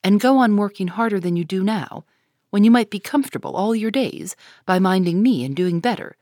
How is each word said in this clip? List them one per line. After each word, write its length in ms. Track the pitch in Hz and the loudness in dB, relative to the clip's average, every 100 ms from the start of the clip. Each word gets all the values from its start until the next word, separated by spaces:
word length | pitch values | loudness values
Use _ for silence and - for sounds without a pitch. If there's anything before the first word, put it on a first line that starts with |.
and 160 | 190 202 | 2 2
go 180 | 254 269 | 4 4
on 200 | 240 202 | 4 2
working 300 | 202 - 180 | -2 -4 -8
harder 320 | 190 226 202 | -4 -2 -2
than 160 | 175 | -2
you 80 | 175 | -4
do 200 | 160 190 | -2 -2
now, 420 | 196 214 - - - _ _ _ _ | -2 -2 -6 -14 -18 _ _ _ _
when 140 | 202 | 4
you 80 | 214 | 6
might 180 | 240 226 | 6 2
be 100 | 202 | -6
comfortable 560 | - 294 277 - - | -2 -2 -2 -8 -8
all 200 | - 202 | -4 -2
your 160 | 226 220 | -2 -2
days 440 | 262 240 - 175 - - _ | -2 -4 -6 -14 -16 -20 _
by 140 | - 185 | -2 2
minding 420 | 190 190 175 175 | 2 2 2 2
me 220 | 240 185 | 2 0
and 120 | 127 | -2
doing 240 | 139 180 170 | -2 -2 0
better. 380 | 240 202 - - | -2 -4 -10 -18